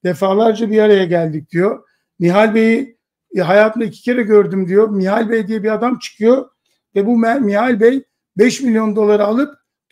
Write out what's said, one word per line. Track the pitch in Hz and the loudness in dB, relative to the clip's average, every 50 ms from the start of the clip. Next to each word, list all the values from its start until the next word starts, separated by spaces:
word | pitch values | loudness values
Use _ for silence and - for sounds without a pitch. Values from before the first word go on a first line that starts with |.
| - | -6
defalarca | 180 175 - 196 190 190 208 226 226 214 202 233 202 | -6 -4 -2 -2 0 2 2 2 2 0 0 -2 -2
bir | 214 214 | 2 2
araya | 214 214 202 196 190 | 4 4 4 4 2
geldik." | 170 175 170 165 160 151 156 - _ | 0 0 -2 -2 -2 -6 -8 -10 _
diyor. | - 170 185 208 240 - _ _ _ _ _ _ _ - | -4 -2 -2 -2 -2 -6 _ _ _ _ _ _ _ -2
"Mihal | 175 175 180 202 220 220 208 | 0 2 2 2 2 2 2
Bey'i, | 226 220 226 226 - - - _ _ _ _ _ _ _ _ - | 2 2 2 2 0 -2 -6 _ _ _ _ _ _ _ _ -4
e, | 196 | -4
hayatımda | 175 156 190 208 214 220 214 240 226 | -2 2 2 4 2 2 0 -4 -6
iki | 196 - - - | -8 -8 -8 -4
kere | 240 247 247 226 | -4 -2 -2 0
gördüm." | 202 214 208 196 165 185 190 185 170 | 2 2 2 2 2 -2 -4 -4 0
diyor. | 190 202 220 214 | 0 2 2 2
Mihal | 208 196 185 190 202 233 226 208 | 0 -2 -2 -2 0 -2 -2 -2
Bey | 233 226 214 185 | -2 -4 -4 -4
diye | 220 214 190 | -6 -4 -4
bir | 214 214 | -4 -4
adam | 208 233 247 254 - | -2 -2 -4 -4 -6
çıkıyor | - - - - 214 226 254 269 262 - _ _ _ _ _ _ _ _ - | -8 -14 -8 -2 2 2 2 2 0 -6 _ _ _ _ _ _ _ _ -4
ve | 202 202 | -4 -2
bu | 226 247 226 | 0 0 0
Me-, | 226 226 233 285 | 0 0 0 -2
Mihal | 247 202 202 202 233 254 240 196 | -2 -2 -2 -2 0 0 0 2
Bey | 220 233 269 269 - _ _ _ _ _ - 185 | 2 2 0 0 -4 _ _ _ _ _ -2 0
beş | 220 247 - - | 0 0 0 -2
milyon | 277 240 220 220 220 214 202 | -2 -2 0 0 0 -2 -2
doları | 220 214 208 208 208 208 | 0 0 2 2 2 0
alıp | 208 220 247 294 285 - _ _ _ _ _ _ - | 0 0 -2 -4 -4 -8 _ _ _ _ _ _ -2